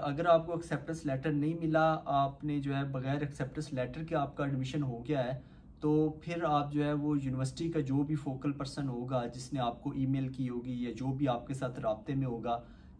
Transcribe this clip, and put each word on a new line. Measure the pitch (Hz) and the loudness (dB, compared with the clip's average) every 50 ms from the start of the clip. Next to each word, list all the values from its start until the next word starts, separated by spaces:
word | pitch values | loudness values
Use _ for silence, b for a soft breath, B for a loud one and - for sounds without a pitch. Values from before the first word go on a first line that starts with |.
| 147 | 0
अगर | 147 139 160 170 | -2 0 2 6
आपको | 175 165 160 165 170 170 | 8 8 8 6 2 -4
acceptance | 160 - - 156 143 - - 160 160 - | -4 -2 -2 -4 -4 -2 -4 -6 -4 -2
letter | 143 131 131 - 160 147 | -2 -2 0 0 0 2
नहीं | 143 147 156 170 170 | 2 2 2 0 0
मिला, | 165 160 156 160 160 160 156 | 2 4 6 6 6 6 4
आपने | 160 - - 143 139 139 139 139 - 151 147 147 143 | 2 0 0 2 2 2 2 0 -4 -4 -2 -2 0
जो | 139 139 139 | 0 0 0
है | 139 139 139 | 0 0 -2
बगैर | 135 131 127 135 143 147 147 | -2 -2 0 0 0 0 -2
acceptance | 139 - - 127 - - 156 151 - 135 | -4 -4 -4 -6 -4 -4 -6 -6 -4 -2
letter | 127 123 123 127 160 160 | -2 -2 -2 -4 -6 -4
के | 165 165 | 0 0
आपका | 147 139 131 - - 143 | 0 0 0 -2 -2 -2
admission | 139 139 131 131 127 - 151 | 0 0 0 -2 0 0 0
हो | 143 131 117 117 123 | 0 0 -2 -4 -2
गया | 147 147 135 | 0 0 2
है, | 123 123 135 - B B B B B B - - | 2 0 -2 -6 B B B B B B -8 0
तो | 151 151 151 151 156 151 151 - - | 2 4 6 6 4 4 0 -4 -6
फिर | 165 170 170 170 | -4 -2 0 2
आप | 151 147 143 143 143 | 4 4 4 2 2
जो | 147 147 147 | 2 2 2
है | 147 151 | 2 2
वो | 147 147 151 147 | 2 2 2 2
university | 139 135 131 131 131 131 131 - - 165 160 | 2 0 0 0 0 -2 -2 -2 -2 -2 0
का | 160 156 | 0 0
जो | 135 135 135 143 143 | 0 2 2 2 2
भी | 147 156 | 2 0
focal | 143 - 147 127 131 - 143 | -2 -2 -4 -4 -2 -2 -2
person | 139 139 139 135 - 147 139 | -2 -2 -4 -6 -4 -4 -2
होगा | 131 123 120 123 127 131 123 120 | -2 -2 -4 -2 0 0 0 0
जिसने | 117 120 131 - - 143 131 | -2 -6 -8 -8 -6 -2 -2
आपको | 120 117 - - - 143 - | 0 -2 -2 -2 -4 -4 0
email | 139 131 131 135 135 135 127 | 0 2 2 2 2 0 -2
की | - - 131 | -2 -2 -2
होगी | 123 120 120 120 127 123 120 123 | -2 -2 -4 -4 -4 -4 -2 -2
या | 120 | -4
जो | 107 120 131 | -4 -4 -2
भी | 131 135 135 147 | -2 0 0 2
आपके | 131 120 117 - - 135 | 2 2 0 -2 -6 -4
साथ | 131 139 123 - 123 | -4 -4 -4 -4 -2
राब्ते | 117 110 107 - - - 135 | -2 -2 -2 -2 -2 -2 -2
में | 135 135 | 0 0
होगा, | 123 117 113 107 120 120 120 B B B B B B B | 0 -2 -2 -2 -2 -2 -2 B B B B B B B